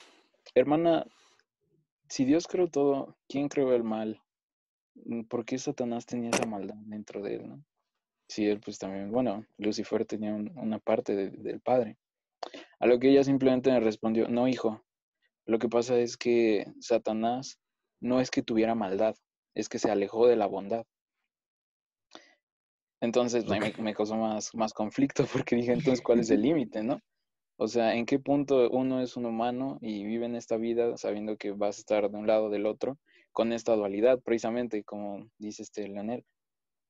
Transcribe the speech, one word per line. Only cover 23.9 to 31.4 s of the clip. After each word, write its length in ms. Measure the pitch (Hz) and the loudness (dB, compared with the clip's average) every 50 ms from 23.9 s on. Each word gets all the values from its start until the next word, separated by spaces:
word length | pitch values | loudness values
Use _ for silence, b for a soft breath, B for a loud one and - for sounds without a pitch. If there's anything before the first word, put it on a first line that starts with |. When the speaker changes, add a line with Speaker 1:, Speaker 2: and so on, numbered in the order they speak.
| 104 | -2
Speaker 1:
causó 220 | - 107 107 110 | -2 -2 -2 0
más, 380 | 110 110 110 110 107 104 - - | -2 0 0 -2 -4 -6 -8 -4
más 200 | 117 113 110 - | -2 -2 -2 -2
conflicto 520 | - 107 104 - - 139 139 - - 139 | -4 -6 -4 0 0 0 0 2 0 -2
<laughs> 200 | - - 131 - | 0 0 -4 -2
porque 100 | - 123 | 0 0
dije, 180 | 120 120 120 123 | 0 2 2 0
"Entonces, 280 | 120 - 127 127 123 | 2 2 2 0 2
¿cuál 180 | - - 120 120 | 4 4 4 4
es 100 | 117 110 | 6 4
el 120 | 113 104 | 2 4
Speaker 2:
<laughs> 0 | |
Speaker 1:
límite, 420 | 107 135 170 156 127 107 - 110 107 | 4 4 2 2 0 -2 -4 -6 -4
no?" 160 | 117 147 220 - _ _ _ _ _ _ _ _ _ _ _ | -4 -4 -6 -8 _ _ _ _ _ _ _ _ _ _ _
O 100 | - 110 | -4 0
sea, 280 | 110 120 113 113 101 | 2 2 2 2 2
¿en 100 | 117 117 | 0 0
qué 120 | - 139 135 | 0 0 -2
punto 500 | 131 139 139 143 143 135 139 131 120 113 | 2 2 0 0 2 2 4 4 4 4
uno 300 | - 127 131 131 131 131 | 4 2 0 0 0 -2
es 160 | 127 120 - 127 | -2 -4 -4 -6
un 80 | 120 | -6
humano 520 | 117 113 113 113 123 120 123 131 135 139 143 | -4 -2 -2 -2 -2 -2 -4 -6 -6 -8 -8
y 220 | 127 113 107 104 101 | -8 -8 -6 -6 -4
vive 220 | 104 113 117 117 | -4 -4 -4 -4
en 100 | 120 120 | -4 -6
esta 220 | 117 117 - 120 110 | -8 -6 -4 -4 -2
vida 400 | 113 117 117 117 117 120 120 - | -2 -2 0 0 0 0 -2 -2
sabiendo 400 | - 107 104 104 104 107 107 | -4 -4 -4 -4 -4 -6 -8
que 140 | 104 | -6